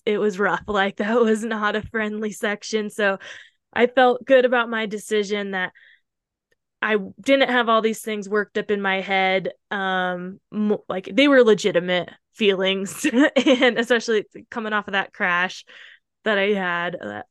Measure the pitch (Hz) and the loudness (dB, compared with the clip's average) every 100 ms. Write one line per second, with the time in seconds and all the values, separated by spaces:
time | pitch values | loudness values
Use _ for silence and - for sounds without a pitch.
0 | - 208 214 185 196 170 - 208 196 - | -4 0 -2 0 0 0 -2 0 0 -2
1 | 208 240 226 220 226 220 208 214 208 226 | -2 2 2 2 -2 -4 -2 -2 -4 -6
2 | 214 214 220 196 214 208 - 214 208 - | -4 -4 -8 -6 -6 -6 -6 -6 -6 -2
3 | 202 190 - - - _ _ - 240 269 | -2 -2 -8 -20 -20 _ _ 0 2 6
4 | 254 247 226 262 247 247 233 226 220 208 | 4 4 4 6 6 2 0 -4 -4 -8
5 | - 214 196 208 202 190 180 - _ _ | -2 -2 0 -4 -4 -6 -6 -10 _ _
6 | _ _ _ _ _ _ _ _ 214 214 | _ _ _ _ _ _ _ _ -2 -2
7 | 190 - 202 277 262 247 226 226 220 214 | -4 -8 2 4 4 2 2 2 2 -4
8 | - 214 196 208 202 - 208 202 196 190 | -6 -8 -4 -4 -2 -6 -4 -2 0 -2
9 | 190 190 190 190 175 - _ 208 190 185 | -2 0 2 0 -2 -10 _ -6 -4 -2
10 | 180 180 180 190 _ 208 208 208 - 185 | -4 -6 -10 -14 _ -4 -2 -2 -4 -8
11 | - 196 285 269 226 214 202 170 180 180 | -4 2 6 6 6 4 2 0 0 -4
12 | 160 - _ - 214 190 190 190 196 - | -4 -14 _ 0 0 2 0 -2 -6 -4
13 | 294 233 294 - 262 247 254 220 240 233 | -2 2 2 4 2 4 2 0 0 -2
14 | 220 214 175 196 214 240 220 208 202 196 | 0 -2 -2 -16 -14 -10 -6 -6 -4 -6
15 | - - 190 175 185 - - - - - | -6 -4 -2 0 -2 -6 -18 -20 -20 -20
16 | _ _ 214 202 196 202 185 175 175 175 | _ _ -2 0 0 -2 -2 -4 -6 -8
17 | 104 104 - | -12 -12 -12